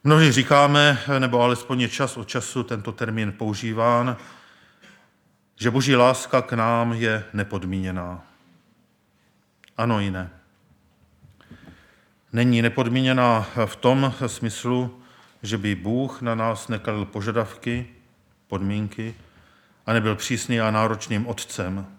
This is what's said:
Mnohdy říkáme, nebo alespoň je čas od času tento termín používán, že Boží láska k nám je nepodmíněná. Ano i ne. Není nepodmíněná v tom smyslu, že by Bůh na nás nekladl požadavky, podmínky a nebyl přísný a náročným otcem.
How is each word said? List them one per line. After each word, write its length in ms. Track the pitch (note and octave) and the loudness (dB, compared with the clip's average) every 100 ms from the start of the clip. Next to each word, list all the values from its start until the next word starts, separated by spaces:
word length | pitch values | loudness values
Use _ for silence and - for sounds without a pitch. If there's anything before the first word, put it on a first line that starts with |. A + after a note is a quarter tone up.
| C#3 | 6
Mnohdy 260 | D#3 D#3 | 6 8
říkáme, 680 | B2 B2 C#3+ C#3+ D3 D3 B2+ C#3 C3+ | 6 6 6 8 6 6 4 0 0
nebo 220 | C3 A#2+ | 2 4
alespoň 400 | B2 A#2+ - B2+ | 4 2 -2 -2
je 80 | A#2 | -2
čas 280 | - C3+ - | -2 -4 -4
od 100 | G2+ | -6
času 360 | B2+ - B2+ | -6 -4 -6
tento 280 | A#2 A2 G2+ | -6 -6 -8
termín 400 | G2+ A2+ A2 G#2 | -6 -6 -4 -4
používán, 880 | G2+ A2 G2+ A2+ A2 A#2 A#2+ B2+ A2+ - - - _ _ _ - _ _ _ _ _ _ _ | -4 -6 -4 -6 0 2 2 0 -6 -12 -20 -20 _ _ _ -20 _ _ _ _ _ _ _
že 160 | A2+ | 0
Boží 240 | B2 C3+ B2+ | 0 2 6
láska 460 | B2 B2+ - C3 | 6 4 0 -2
k 120 | B2 | 0
nám 400 | A#2+ A2+ A#2 A#2 | -2 0 2 0
je 300 | A#2 A2+ A2 G#2 | -2 -2 -2 -4
nepodmíněná. 880 | G#2 G2+ G2+ F#2 F#2+ F#2 F#2 F2 F2+ - _ _ _ _ _ _ _ _ _ _ _ _ _ _ - | -6 -4 -6 -4 -4 -4 -6 -8 -12 -18 _ _ _ _ _ _ _ _ _ _ _ _ _ _ -4
Ano 220 | A#2 A2 | 0 0
i 120 | G2+ | -2
ne. 180 | F#2 F2+ - _ _ _ _ _ _ _ _ - _ _ - - - _ _ _ _ _ | -4 -10 -14 _ _ _ _ _ _ _ _ -20 _ _ -20 -20 -20 _ _ _ _ _
Není 280 | A#2 B2 A#2 | 0 4 4
nepodmíněná 840 | A#2 A2+ A#2 B2+ C3 C3 B2 A2+ G#2 A#2+ G#2+ | 2 0 0 0 2 4 4 2 0 -2 -4
v 100 | - | 2
tom 380 | B2 C3+ C3+ - B2 | 2 4 0 -2 -8
smyslu, 760 | - A#2 G2+ B2 B2 B2 - - - _ _ | -4 -8 -6 -2 -2 -2 -8 -20 -20 _ _
že 140 | G#2 G#2+ | -6 -4
by 180 | G#2 F#2 | -2 -4
Bůh 460 | F#2+ A#2+ C3+ - | -2 -2 -4 -6
na 140 | A#2+ A2+ | -4 -2
nás 320 | A2 G#2+ - | -2 -4 -6
nekladl 380 | G#2+ A#2 G#2+ F#2+ | -6 -4 -6 -6
požadavky, 840 | A2 G#2 A2+ A2 - A#2+ A#2+ A#2+ - _ _ _ _ _ | -6 -4 -2 -4 -6 -6 -6 -8 -18 _ _ _ _ _
podmínky 680 | G2 G2 G#2 G#2 A2 A2+ A2 - _ _ _ _ _ - | -6 -4 -4 -6 -8 -10 -12 -20 _ _ _ _ _ 0
a 80 | |
nebyl 220 | A#2 A2 G#2 | 0 2 -2
přísný 460 | - A#2+ - A#2 | -4 -6 -2 0
a 100 | A2 | 2
náročným 560 | G#2+ A2 G#2+ - G#2+ A#2+ | 2 0 -2 -4 -4 -4
otcem. 600 | A2+ - - F#2 G2 G2 | -8 -10 -8 -6 -6 -10